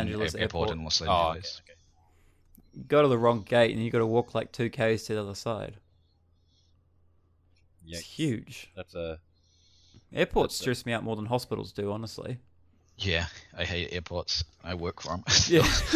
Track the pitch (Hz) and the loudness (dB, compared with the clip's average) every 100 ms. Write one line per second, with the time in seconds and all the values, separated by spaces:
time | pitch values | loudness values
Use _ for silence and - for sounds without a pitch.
0 | 110 107 82 - - 85 82 82 80 - | 0 -2 -2 -2 -2 0 -2 -2 -2 -2
1 | 82 90 85 85 - - - - _ _ | 2 4 4 0 -8 -14 -18 -20 _ _
2 | _ _ _ _ _ - - - 131 147 | _ _ _ _ _ -20 -20 -18 2 6
3 | 147 120 120 117 92 120 117 110 117 117 | 6 6 4 2 4 4 6 4 0 0
4 | 113 117 120 117 113 - 117 - 113 110 | 2 2 0 -2 -4 -4 -4 0 2 2
5 | - 107 101 98 - 107 107 110 _ _ | -2 -4 -4 -6 -6 -4 -6 -12 _ _
6 | _ _ _ _ _ _ _ _ _ _ | _ _ _ _ _ _ _ _ _ _
7 | _ _ _ _ _ _ _ _ 82 85 | _ _ _ _ _ _ _ _ -12 -12
8 | - - 156 110 - - - - 90 90 | -10 -4 -2 -2 -8 -16 -16 -16 -12 -8
9 | 82 82 - _ _ _ _ _ _ - | -8 -8 -14 _ _ _ _ _ _ -20
10 | _ 120 113 - - - 131 120 120 113 | _ -2 0 2 0 0 -2 -2 -2 -4
11 | 110 110 107 123 - 104 104 - 101 107 | -2 -4 -2 -2 -2 -6 -6 -6 -4 -4
12 | 113 - - 123 - _ _ _ _ - | -8 -10 -10 -10 -12 _ _ _ _ -8
13 | 95 85 82 - - - 85 87 87 90 | -2 0 -2 -8 -14 -6 -4 -4 -4 -6
14 | 85 87 - - 78 _ 85 90 85 - | -6 -6 -4 -4 -6 _ -10 -6 -6 -8
15 | - 90 - - - 165 - - - | -8 -6 2 2 6 6 6 2 4